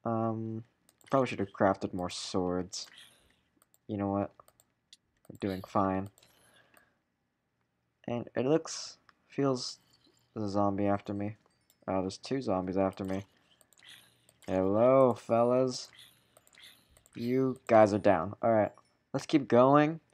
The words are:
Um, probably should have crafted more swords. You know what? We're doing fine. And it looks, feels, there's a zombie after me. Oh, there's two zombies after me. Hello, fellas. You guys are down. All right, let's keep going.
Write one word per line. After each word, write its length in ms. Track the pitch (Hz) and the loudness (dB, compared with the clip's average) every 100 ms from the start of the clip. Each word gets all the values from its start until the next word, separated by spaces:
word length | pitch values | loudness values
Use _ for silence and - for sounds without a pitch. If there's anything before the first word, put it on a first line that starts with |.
Um, 600 | 113 113 113 110 113 110 - _ _ _ - | -4 -2 -2 -4 -6 -10 -12 _ _ _ -2
probably 180 | 135 123 | 0 0
should 100 | 110 | -4
have 140 | 101 | -8
crafted 420 | - 101 95 101 | 0 2 2 -4
more 160 | 95 90 | -6 -8
swords. 760 | - - 98 90 90 90 - - - - _ _ _ _ _ _ _ - | -8 -6 -4 -2 -4 -6 -12 -14 -20 -20 _ _ _ _ _ _ _ -10
You 100 | 104 | -4
know 120 | 101 | -2
what? 240 | 98 98 - _ _ _ _ _ - _ _ _ | -2 -4 -10 _ _ _ _ _ -20 _ _ _
We're 100 | - | -8
doing 220 | 104 92 - | -6 -6 -4
fine. 420 | 107 98 95 98 _ _ _ _ _ _ _ _ _ _ _ _ _ _ _ _ _ _ _ - | -2 0 -2 -6 _ _ _ _ _ _ _ _ _ _ _ _ _ _ _ _ _ _ _ -8
And 220 | 120 - | -8 -6
it 120 | - 131 | -4 0
looks, 520 | 156 160 - - - _ _ _ | 0 -2 -14 -14 -20 _ _ _
feels, 500 | - 139 127 - - _ _ _ _ _ | -2 -2 -2 -6 -14 _ _ _ _ _
there's 140 | 113 104 | -8 -4
a 40 | |
zombie 340 | 101 101 98 101 | 0 0 0 0
after 280 | 101 - | 0 -2
me. 220 | 101 104 107 _ _ _ _ - | -6 -8 -10 _ _ _ _ -6
Oh, 140 | 95 | -4
there's 180 | 92 - | -4 -8
two 220 | - 135 | -8 -6
zombies 340 | 123 92 92 92 | -2 -2 -2 0
after 280 | 95 92 | -2 -2
me. 200 | 95 95 98 _ _ _ _ _ - - _ _ _ _ - | -6 -6 -8 _ _ _ _ _ -20 -20 _ _ _ _ -4
Hello, 680 | 92 95 104 123 135 131 | -2 0 2 4 6 4
fellas. 760 | 113 - 113 120 127 131 127 - - - _ _ _ _ - - _ _ _ _ | 2 -2 0 2 0 -2 -4 -14 -20 -20 _ _ _ _ -20 -20 _ _ _ _
You 460 | - 120 131 131 123 - | -8 -2 0 0 -4 4
guys 260 | 113 107 | 6 6
are 40 | 104 | 6
down. 360 | 104 90 87 - | 4 2 0 -2
All 80 | 117 | 2
right, 220 | 113 101 - _ _ _ | 2 2 -4 _ _ _
let's 140 | 135 - | -10 0
keep 200 | 156 - | 0 4
going. 540 | 120 131 147 151 165 _ | 6 6 6 4 -2 _